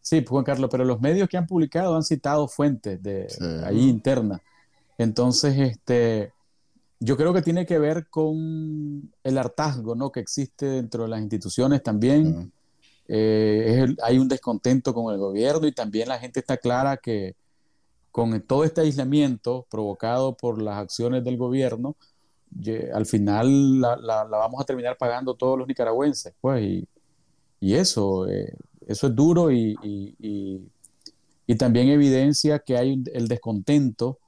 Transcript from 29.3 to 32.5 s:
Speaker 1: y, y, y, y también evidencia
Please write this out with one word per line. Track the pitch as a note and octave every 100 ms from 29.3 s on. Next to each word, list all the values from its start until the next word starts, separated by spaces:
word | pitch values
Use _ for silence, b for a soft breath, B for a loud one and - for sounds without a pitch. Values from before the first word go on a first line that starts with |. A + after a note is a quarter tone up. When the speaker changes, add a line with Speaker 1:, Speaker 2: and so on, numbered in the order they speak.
| E3+ E3
Speaker 1:
y, | B2+ A2 G#2
y, | G#2 G2+ G2 -
y, | A2 G2+ G2 F#2+ F#2+ _ - _ - _ _ _ -
y | A2
también | B2+ A#2 B2+
evidencia | D3 C#3+ C3 C#3 D3 D3+